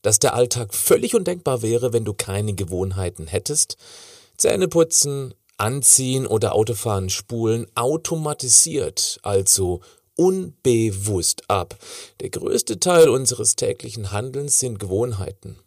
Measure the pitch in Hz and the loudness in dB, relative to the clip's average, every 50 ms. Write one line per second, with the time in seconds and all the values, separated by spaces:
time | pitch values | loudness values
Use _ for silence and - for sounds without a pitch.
0 | _ 123 113 - - 131 - 117 123 120 - 123 117 101 - - - - 175 160 | _ 2 2 4 2 2 2 2 0 0 0 -6 -6 -6 -4 -4 2 2 2 2
1 | 226 240 - 226 185 180 180 175 - 156 131 120 110 110 117 120 117 127 110 117 | 2 2 0 0 0 0 -4 -4 -2 -2 -2 -2 0 0 0 2 0 2 0 0
2 | 113 107 101 _ - - 95 101 104 107 104 90 101 82 90 90 95 95 92 95 | -2 -2 -4 _ -6 -4 -4 -4 -2 -4 -4 -4 -6 -6 -4 -4 -2 -2 -2 -4
3 | 95 87 87 - 80 76 85 92 - - 147 147 - _ - _ - - - - | -4 -4 -6 -8 -12 -6 -6 -4 -4 -2 -2 -2 -2 _ -4 _ -16 -20 -20 -20
4 | - - - - - _ _ - - - 104 101 185 - - 170 165 165 - - | -20 -20 -20 -20 -20 _ _ 0 2 2 2 2 0 2 4 2 2 4 4 0
5 | - 143 143 139 135 127 - _ _ _ _ _ 98 113 123 143 131 - - - | 0 0 -2 -6 -8 -10 -14 _ _ _ _ _ -2 -2 -2 2 4 4 6 6
6 | 131 127 131 135 131 - 104 110 110 104 - - 110 107 120 104 - 117 104 98 | 4 2 0 0 0 0 0 2 2 2 2 2 2 0 0 -4 -2 -2 -2 -2
7 | 95 95 98 - - _ 120 117 113 110 113 117 120 - _ - 117 127 151 160 | -2 -2 -4 -6 -8 _ -6 -2 0 0 0 0 -4 -6 _ -2 0 0 0 -2
8 | 160 - 170 160 156 151 147 - - 127 117 - - 165 160 143 - - - - | -2 -4 -4 -4 -4 -4 -6 -4 0 4 4 4 4 4 0 -2 -2 -2 -2 -4
9 | - - - - _ - 104 98 95 - - - 95 90 90 - - - _ _ | -4 -4 -6 -8 _ 0 0 2 4 4 2 2 2 -2 -2 -4 -6 -16 _ _
10 | _ _ _ - 170 185 190 190 185 175 - _ _ 135 120 117 113 110 98 98 | _ _ _ 2 2 2 2 0 -4 -10 -12 _ _ 2 2 4 2 0 -2 -4
11 | 98 107 104 92 82 - - - - _ 101 98 87 - - - - - - - | -4 -2 -2 -2 0 -2 -4 -4 -2 _ -2 -2 -2 -6 -12 -20 -20 -20 -18 -18
12 | - - _ _ - - - - - - - - - - - 175 - 180 180 170 | -18 -20 _ _ -12 -10 -10 -6 -4 -2 -2 -2 -2 -4 -4 -4 0 2 6 8
13 | 160 147 - 135 135 123 123 - - - - - - 107 - - - 120 110 113 | 8 8 6 2 0 -2 -2 -2 -2 -2 -2 0 -2 -4 -4 -6 -8 -14 -12 -10
14 | 104 92 92 123 117 131 131 135 143 147 - - 131 127 113 101 107 92 92 101 | -8 -6 -4 -4 -6 -4 -8 -8 -4 -2 0 0 0 -2 -4 -6 -6 -2 0 0
15 | 120 127 117 95 87 67 - _ _ 95 101 - _ | 0 -2 -2 -6 -6 -8 -10 _ _ -18 -18 -18 _